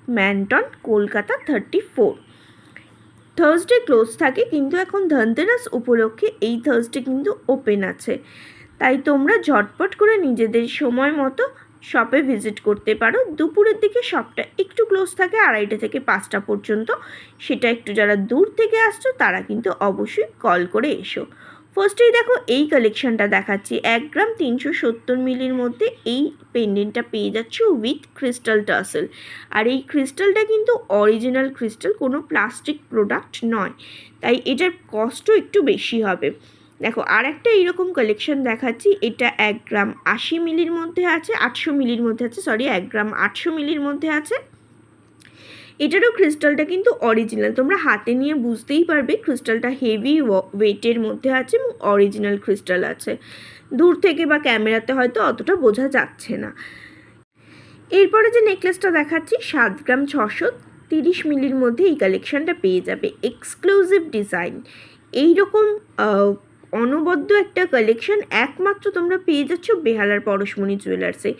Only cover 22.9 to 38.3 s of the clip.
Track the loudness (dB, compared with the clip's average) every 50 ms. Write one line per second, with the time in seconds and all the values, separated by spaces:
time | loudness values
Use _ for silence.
22.9 | 0 0 -2 -2 0 0 0 2 2 0 0 0 -4 -4 -4 -6 -6 -4 -2 0
23.9 | 0 0 -2 -4 -2 -2 0 0 0 -2 -2 -2 -2 -2 -4 -4 -4 -2 -2 -2
24.9 | -2 -2 -4 -4 -2 -2 0 -2 -2 -2 -2 -2 -2 -2 -2 -4 -2 -2 -4 -4
25.9 | -4 -4 -6 -4 -2 -2 -2 -2 -4 -8 -20 _ -2 -2 0 0 0 0 -2 -2
26.9 | -2 -6 -6 -4 -4 -4 -4 -2 -4 -4 -6 -6 -2 0 2 2 2 2 0 -2
27.9 | -4 -4 -8 -20 _ -6 -4 -4 -4 -4 -2 0 0 0 2 0 -2 -2 -2 -4
28.9 | -4 -6 -6 -6 -8 -16 -20 -18 -18 -20 -16 -6 -2 0 0 0 0 -2 -4 -2
29.9 | -2 -2 -2 -2 -2 0 2 2 2 2 2 2 0 0 2 2 0 0 0 0
30.9 | 2 4 4 4 4 2 2 0 0 0 0 -2 -2 -4 -6 -6 -6 -4 -4 -4
31.9 | -2 0 0 -2 -2 -2 -4 -2 -2 0 0 -2 -4 -10 -8 -8 -8 -8 -8 -6
32.9 | -2 0 0 0 0 -4 -6 -8 -14 -6 -4 -2 -2 -2 -2 -4 -8 _ -20 -20
33.9 | -20 -20 -20 -20 _ -8 -2 0 0 0 0 -2 -2 0 0 -2 -2 -4 -16 -10
34.9 | -4 -4 -4 -4 -4 -6 0 2 2 2 2 2 0 2 2 2 0 0 -2 -4
35.9 | -2 -2 0 0 -2 -2 -2 -4 -6 -6 -16 -20 _ _ _ _ _ -6 -6 -4
36.9 | -4 -4 -2 0 0 0 0 0 -4 -2 0 2 4 4 4 2 0 -2 -4 -4
37.9 | 0 -2 0 0 0 -2 -2 -4